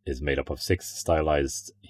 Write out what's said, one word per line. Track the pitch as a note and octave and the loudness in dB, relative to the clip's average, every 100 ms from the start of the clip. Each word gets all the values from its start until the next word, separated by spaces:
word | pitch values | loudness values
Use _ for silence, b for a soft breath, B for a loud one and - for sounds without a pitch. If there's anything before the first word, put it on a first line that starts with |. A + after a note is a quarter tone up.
| - | -8
is | C2 | -4
made | C#2+ C#2 | 0 0
up | C2+ | -2
of | C#2 | -6
six | - F2+ - - | 0 0 0 -6
stylized | - D#2+ D#2 D2 C#2 - - _ | 2 2 4 2 2 -4 -12 _